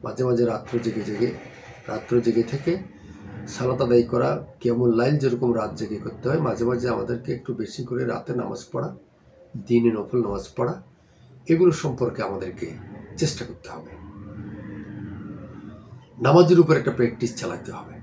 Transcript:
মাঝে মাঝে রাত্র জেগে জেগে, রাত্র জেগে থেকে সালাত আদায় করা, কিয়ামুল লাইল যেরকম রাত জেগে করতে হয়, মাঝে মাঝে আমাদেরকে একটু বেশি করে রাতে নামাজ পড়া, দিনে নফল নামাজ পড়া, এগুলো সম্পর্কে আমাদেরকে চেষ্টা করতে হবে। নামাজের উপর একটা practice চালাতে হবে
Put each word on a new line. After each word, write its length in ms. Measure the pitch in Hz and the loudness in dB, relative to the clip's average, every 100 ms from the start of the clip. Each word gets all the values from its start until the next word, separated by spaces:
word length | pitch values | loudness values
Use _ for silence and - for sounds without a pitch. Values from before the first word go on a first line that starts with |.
মাঝে 200 | 127 - 127 | -8 -2 2
মাঝে 160 | 120 120 | 4 2
রাত্র 200 | 107 - 120 | 0 -2 -2
জেগে 180 | 117 107 101 | 0 -2 -4
জেগে, 220 | 104 117 - - - - - - | 0 0 -2 -14 -18 -20 -16 -8
রাত্র 220 | - - 120 | -8 0 2
জেগে 200 | 117 113 117 | 4 2 2
থেকে 200 | 139 165 185 - - - - - - - | -2 -2 -2 -4 -18 -20 -18 -16 -14 -12
সালাত 260 | - 127 123 123 | -4 -2 0 6
আদায় 180 | 120 117 | 6 6
করা, 180 | 123 135 156 - - | 2 2 0 -6 -2
কিয়ামুল 320 | 123 120 123 113 | 0 4 4 4
লাইল 180 | 131 151 | 4 4
যেরকম 280 | 135 120 123 113 | 2 2 2 2
রাত 140 | 107 - | -2 -6
জেগে 180 | 107 104 | -6 -6
করতে 200 | - - 123 | -8 -4 -2
হয়, 120 | 120 123 | 0 0
মাঝে 180 | 107 117 | 0 0
মাঝে 160 | 120 123 | 0 0
আমাদেরকে 360 | 107 120 120 147 127 | -2 -2 -4 -4 -6
একটু 140 | - 117 | -6 -6
বেশি 220 | 107 - 123 | -6 -8 -6
করে 140 | 127 123 | -4 -2
রাতে 200 | 101 - 120 | -4 -4 -6
নামাজ 220 | - - - | -4 -8 -8
পড়া, 180 | - - 190 _ _ _ - - 117 98 | -6 -6 -10 _ _ _ -20 -16 -16 2
দিনে 220 | 117 117 110 | 4 4 2
নফল 220 | 98 127 107 | -2 0 0
নামাজ 180 | 98 - - | -4 -6 -4
পড়া, 180 | 123 190 - _ _ _ - - - | -4 -4 -14 _ _ _ -20 -18 0
এগুলো 200 | 165 180 156 | 6 6 4
সম্পর্কে 380 | 156 127 117 - 98 | -4 -2 -2 -2 -6
আমাদেরকে 380 | 95 92 - - - - - - - | -4 -8 -8 -10 -10 -16 -16 -16 -2
চেষ্টা 220 | 151 - 120 | -2 -2 -10
করতে 200 | - - | -12 -14
হবে। 180 | - - - - - - - 104 - - 110 - 101 - - - - - - - - - - - - | -16 -16 -18 -18 -16 -16 -14 -12 -14 -14 -14 -12 -12 -12 -12 -12 -14 -14 -16 -18 -18 -20 -20 -20 0
নামাজের 400 | 120 165 170 170 | 6 8 10 8
উপর 140 | 151 143 | 8 4
একটা 120 | - - | 2 0
practice 320 | 117 - - - | 0 0 -6 -4
চালাতে 300 | 87 90 - - | -8 -8 -10 -14
হবে 160 | - - | -14 -18